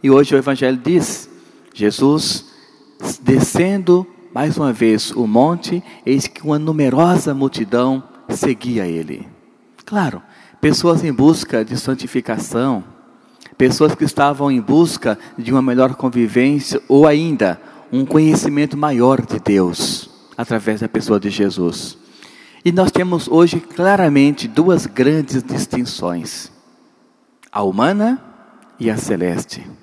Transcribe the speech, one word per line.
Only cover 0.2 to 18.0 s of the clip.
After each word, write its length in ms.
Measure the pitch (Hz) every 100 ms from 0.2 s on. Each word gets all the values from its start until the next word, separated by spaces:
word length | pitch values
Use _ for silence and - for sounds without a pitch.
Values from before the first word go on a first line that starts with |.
| 143
o 40 | 139
Evangelho 380 | 135 131 131 127
diz: 540 | 123 175 117 - - - - _ _
Jesus 720 | - 104 104 135 151 - - - - _ _ _ _ - -
descendo 840 | 123 135 - - 180 196 180 180 185 - -
mais 240 | 120 151 147
uma 120 | 143
vez 420 | 113 117 107 -
o 140 | 117 113
monte, 560 | 110 143 170 - 175 - -
eis 220 | - 135 -
que 180 | -
uma 140 | 151 151
numerosa 760 | 156 156 139 131 170 175 143
multidão 680 | 135 135 - 107 120 127 131 131 - -
seguia 580 | - 160 117 123 113 87
ele. 400 | 82 78 - - - _ _ _ _ -
Claro, 360 | 208 160 95 - - - _
pessoas 420 | 151 143 170 165
em 100 | 165
busca 520 | 120 143 160 - 120
de 140 | 110 123
santificação, 1040 | - 131 127 127 120 110 101 117 135 113 92 - _ _ _ _ - -
pessoas 380 | 127 120 151
que 100 | -
estavam 480 | 147 - 143 139 143
em 80 | 131
busca 580 | 104 147 170 - 123 104 - -
de 120 | 117
uma 120 | 131
melhor 320 | 131 123 131
convivência 880 | 131 131 120 113 117 131 143 139 135 -
ou 200 | 139 151
ainda 520 | 147 165 135 101 85 - - -
um 120 | 127